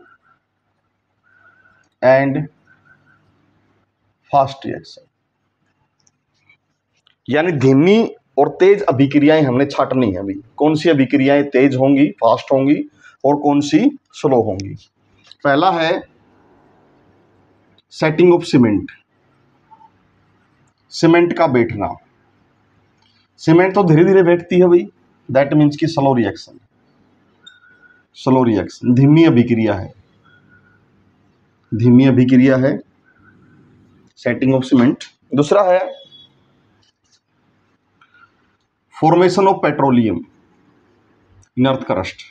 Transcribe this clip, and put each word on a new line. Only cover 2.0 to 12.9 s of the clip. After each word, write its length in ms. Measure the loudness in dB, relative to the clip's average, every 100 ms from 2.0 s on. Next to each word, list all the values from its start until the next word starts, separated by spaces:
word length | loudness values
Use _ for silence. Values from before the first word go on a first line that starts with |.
and 360 | 2 2 0 -6 -8 _ _ _ _ _ _ _ _ _ _ _ _ _ _ _ _ _ _
fast 340 | -4 -2 -8
reaction, 400 | -14 -14 -18 -20 _ _ _ _ _ _ _ _ _ _ _ _ _ _ _ _ _ _ _ _ _ _ -6
यानी 240 | -2 -2
धीमी 440 | 0 2 2 4 2 0 -8 _ -2
और 100 | -2 2
तेज 220 | 2 2
अभिक्रियाएं 580 | 0 0 0 2 2 2
हमने 240 | 0 -2 -2
छांटनी 440 | -4 -4 -2 -2
है 80 | -4
अभी। 160 | -10 -12 -16 -4
कौन 180 | -2
सी 160 | 0 0
अभिक्रियाएं 540 | 0 0 0 0 0 0
तेज 260 | 0 0 0
होंगी, 320 | 0 2 0
fast 380 | 0 -2 -2 -2
होंगी 240 | -2 0 -2 -4